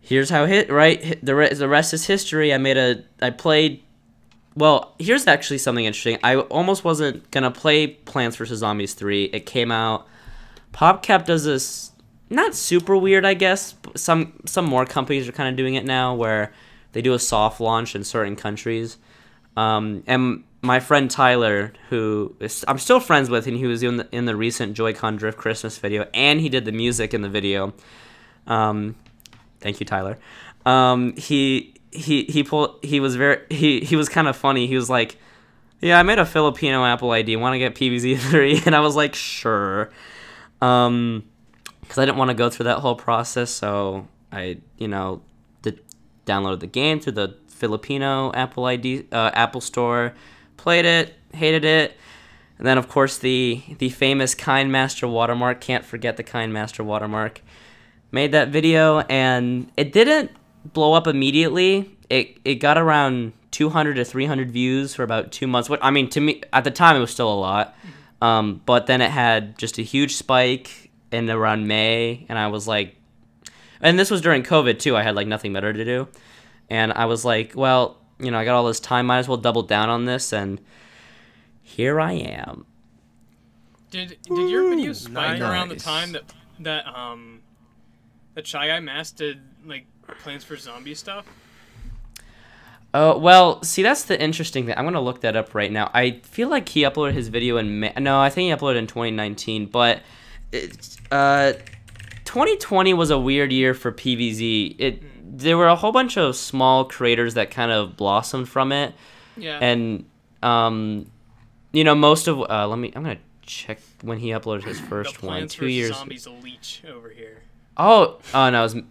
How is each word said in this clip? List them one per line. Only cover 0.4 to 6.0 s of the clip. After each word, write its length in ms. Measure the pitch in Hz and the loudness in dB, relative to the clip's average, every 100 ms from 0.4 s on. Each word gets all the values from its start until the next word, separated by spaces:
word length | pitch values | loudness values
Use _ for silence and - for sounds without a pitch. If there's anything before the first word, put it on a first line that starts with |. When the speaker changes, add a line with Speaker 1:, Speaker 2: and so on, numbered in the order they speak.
| 151 | 4
Speaker 1:
hit, 240 | 196 226 | 2 4
right? 320 | 143 156 165 | 4 6 4
Hit, 220 | 160 - | -2 -8
the 100 | 127 | -2
re-, 200 | 139 151 | 2 2
the 140 | 143 139 | 2 2
rest 240 | 147 160 | 2 2
is 120 | 160 - | -2 -2
history. 460 | 196 - 156 151 | -2 -2 0 2
I 60 | 135 | 2
made 180 | 135 135 | 2 2
a, 260 | 127 117 - _ | 2 0 -6 _
I 100 | 123 | -6
played, 520 | 123 170 151 156 135 _ _ _ _ _ _ _ - | -2 0 2 2 -2 _ _ _ _ _ _ _ 2
well, 380 | 151 147 - _ | 6 6 2 _
here's 280 | 170 262 254 | 0 2 4
actually 320 | 147 - 139 | 2 2 -4
something 260 | 131 120 | -2 -2
interesting. 340 | 110 104 | -2 -2